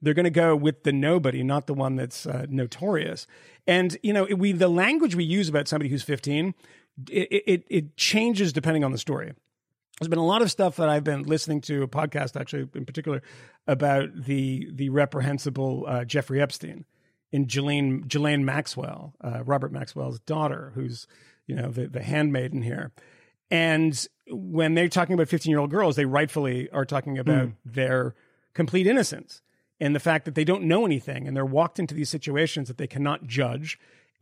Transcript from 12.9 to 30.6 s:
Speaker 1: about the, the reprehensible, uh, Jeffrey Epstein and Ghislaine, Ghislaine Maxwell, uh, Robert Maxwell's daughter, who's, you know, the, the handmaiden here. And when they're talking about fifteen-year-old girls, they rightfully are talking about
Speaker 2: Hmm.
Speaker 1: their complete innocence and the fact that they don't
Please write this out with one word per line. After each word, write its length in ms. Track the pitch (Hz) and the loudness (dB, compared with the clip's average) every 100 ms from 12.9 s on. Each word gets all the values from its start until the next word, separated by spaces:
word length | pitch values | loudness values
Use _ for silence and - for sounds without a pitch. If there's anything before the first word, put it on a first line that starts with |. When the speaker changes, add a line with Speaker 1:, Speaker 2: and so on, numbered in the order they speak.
| 147 156 135 - - - _ - | -8 -6 -6 -8 -20 -20 _ -2
Speaker 1:
about 420 | 131 143 139 147 - | 0 2 2 0 -6
the, 420 | 127 139 135 131 - | -4 -2 0 -4 -6
the 160 | 131 139 | -6 0
reprehensible, 960 | 139 143 143 135 139 147 131 135 131 143 | 2 2 0 -2 -2 -4 -4 -2 -4 -4
uh, 180 | 123 120 | -4 -2
Jeffrey 340 | 135 - 135 | -2 0 0
Epstein 460 | 139 - - - - _ _ _ _ | 0 -2 -12 -14 -18 _ _ _ _
and 120 | 143 135 | 0 0
Ghislaine, 540 | 135 143 147 135 131 131 | 0 0 2 2 0 -2
Ghislaine 380 | 147 147 143 135 | 0 2 2 2
Maxwell, 640 | 143 - - - - 151 - | -2 -4 -6 -8 -10 -14 -12
uh, 200 | 123 120 | -8 -6
Robert 280 | 117 139 143 | -2 -2 -2
Maxwell's 460 | 135 135 - 131 117 | -8 -10 -8 -8 -8
daughter, 520 | - 156 151 - 135 | -6 -2 -2 -4 -8
who's, 320 | 127 127 120 - _ _ _ - | -8 -8 -8 -14 _ _ _ -8
you 80 | |
know, 140 | 135 123 | -6 -6
the, 180 | 120 123 | -6 -6
the 160 | 127 | -6
handmaiden 600 | 107 151 151 135 127 135 | -2 2 2 0 -2 -4
here. 300 | 117 - - - - _ _ _ - | -4 -6 -10 -14 -20 _ _ _ -2
And 560 | 165 165 156 160 135 - _ - | 0 4 4 2 0 -6 _ -12
when 460 | 196 185 160 160 | -10 -4 0 4
they're 140 | 165 175 | 4 4
talking 240 | 185 175 | 2 2
about 140 | 175 151 | 2 2
fifteen-year-old 420 | 165 160 147 143 | 2 2 2 2
girls, 260 | 180 185 135 | 2 2 2
they 80 | 135 | 2
rightfully 640 | 143 151 151 135 123 - | 2 0 0 -2 -2 -4
are 140 | - 131 | -4 -2
talking 320 | 139 143 131 | -4 -4 -2
about 300 | 127 147 123 | 2 2 2
Speaker 2:
Hmm. 40 | 107 | -4
Speaker 1:
their 500 | 123 127 131 131 123 - _ _ _ | -8 -2 0 0 -2 -6 _ _ _
complete 320 | - 156 185 190 | -2 0 4 4
innocence 560 | 262 196 - - - _ _ _ - | 4 2 -4 -14 -20 _ _ _ -2
and 140 | 143 | 0
the 60 | 147 | 2
fact 240 | 170 156 | 2 0
that 100 | 160 | 0
they 100 | 151 | 0
don't 200 | 151 196 | 2 2